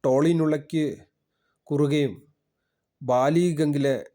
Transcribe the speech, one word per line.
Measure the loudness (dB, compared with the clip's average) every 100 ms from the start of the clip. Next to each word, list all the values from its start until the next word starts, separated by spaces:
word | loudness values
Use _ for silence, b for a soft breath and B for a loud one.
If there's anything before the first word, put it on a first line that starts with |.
ടോളിനുള്ളയ്ക്ക് | 2 2 2 0 0 -2 -4 -4 -4 -6 -18 _ _ _ _ _ _
കുറുകെയും | -2 0 0 -2 -6 _ _ _ _ _ _ _ _
ബാലിഗംഗിലെ | -2 0 2 2 0 0 -2 0 0 -2 -6